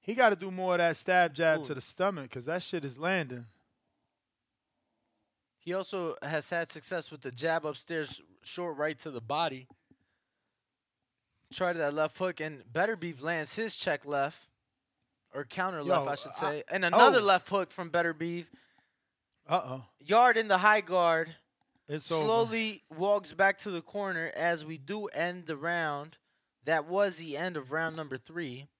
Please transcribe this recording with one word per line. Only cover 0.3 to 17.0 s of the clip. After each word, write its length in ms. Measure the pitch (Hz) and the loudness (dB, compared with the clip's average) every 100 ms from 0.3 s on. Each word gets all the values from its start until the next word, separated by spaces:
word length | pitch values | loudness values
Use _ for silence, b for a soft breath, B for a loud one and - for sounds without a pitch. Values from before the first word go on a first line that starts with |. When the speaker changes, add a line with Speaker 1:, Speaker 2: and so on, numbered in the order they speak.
| 196 | 4
Speaker 1:
do 160 | 190 | -4
more 220 | 185 185 | -4 0
of 40 | 175 | 4
that 180 | 170 156 | 4 2
stab 380 | - 180 170 | 4 6 4
jab 240 | 143 165 156 | 4 2 2
Speaker 2:
Ooh. 60 | |
Speaker 1:
to 100 | 143 | 0
the 60 | 143 | -8
stomach, 500 | - - 185 185 131 | -8 0 0 0 -8
'cause 140 | 131 | -10
that 180 | 123 175 | -4 -4
shit 220 | - 175 | -2 -4
is 120 | 143 123 | -4 -4
landing. 500 | 165 190 143 123 117 _ _ _ _ _ _ _ _ _ _ _ _ _ _ _ _ _ _ _ _ _ | 0 0 -2 -8 -12 _ _ _ _ _ _ _ _ _ _ _ _ _ _ _ _ _ _ _ _ _
Speaker 2:
He 160 | - | -6
also 420 | 185 185 196 170 - | -6 -4 -4 -4 -6
has 260 | 143 156 - | -4 -4 -2
had 220 | 175 170 | -4 -4
success 400 | 160 - 180 - | -8 -8 -8 -8
with 120 | 151 | -12
the 100 | 131 | -12
jab 340 | 123 160 165 151 | -4 0 0 -2
upstairs, 560 | 147 - 165 143 - - _ | -8 -6 -6 -6 -10 -18 _
short 360 | - - 175 143 | -12 -8 -6 -2
right 200 | 151 151 | -4 -4
to 100 | 160 | -10
the 100 | 127 | -10
body. 460 | 113 147 160 131 127 - _ _ _ _ _ _ _ _ _ _ _ _ _ _ _ _ _ | -4 -2 -2 -4 -16 -20 _ _ _ _ _ _ _ _ _ _ _ _ _ _ _ _ _
Tried 200 | - 185 | -2 -2
that 200 | 170 147 | 0 -2
left 240 | 147 156 - | 0 -2 -2
hook, 200 | 185 160 | -6 -4
and 260 | 156 143 113 | -8 -8 -6
Beterbiev 480 | 120 208 220 170 143 | 0 0 0 -6 -8
lands 360 | 147 170 151 - | -4 -4 -4 -4
his 180 | 220 | -6
check 300 | - - 147 | -4 -2 -2
left, 440 | 143 143 139 - _ _ _ _ _ _ _ _ _ | -2 -2 -2 -4 _ _ _ _ _ _ _ _ _
or 100 | 139 | -12
counter 340 | 135 - 190 175 | -10 -4 -4 -4
Speaker 1:
Yo, 260 | 147 175 | 2 2
Speaker 2:
left, 40 | 139 | 2
I 60 | |
should 180 | 120 - - | -6 -8 -6
Speaker 1:
I, 140 | 151 | -4
Speaker 2:
say. 120 | 147 - | -4 -4
And 160 | 190 | 0
another 340 | 180 170 | 4 8